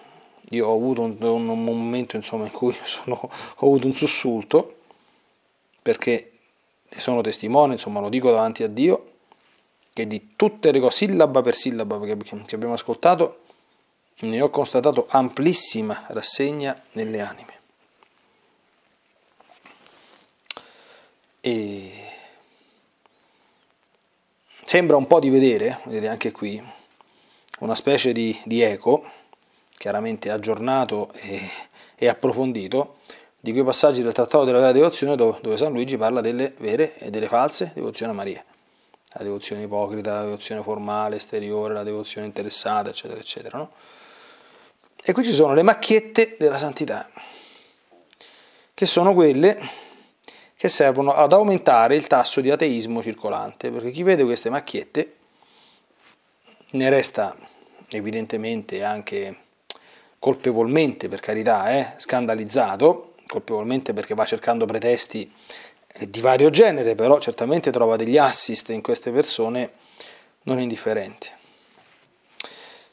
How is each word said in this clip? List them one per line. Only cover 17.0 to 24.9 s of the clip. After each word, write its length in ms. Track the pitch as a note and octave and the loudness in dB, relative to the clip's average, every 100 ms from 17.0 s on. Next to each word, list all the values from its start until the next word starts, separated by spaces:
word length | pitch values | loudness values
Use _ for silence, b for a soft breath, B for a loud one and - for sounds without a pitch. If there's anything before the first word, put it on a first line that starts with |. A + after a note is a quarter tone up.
| A2 A2 | -6 -6
anime. 380 | G2+ - - - _ _ _ _ _ _ _ _ _ _ _ _ _ _ _ _ _ _ _ _ b b b b b b b _ _ B B B B B B B _ _ | -8 -12 -20 -20 _ _ _ _ _ _ _ _ _ _ _ _ _ _ _ _ _ _ _ _ b b b b b b b _ _ B B B B B B B _ _
E 680 | B2+ A2+ G#2 G2+ F#2+ F#2+ B B B B B B B B B _ _ _ _ _ _ _ _ _ _ _ _ _ _ _ _ _ | -4 -4 -4 -10 -14 -18 B B B B B B B B B _ _ _ _ _ _ _ _ _ _ _ _ _ _ _ _ _
sembra 340 | - F3 F3 | 0 2 4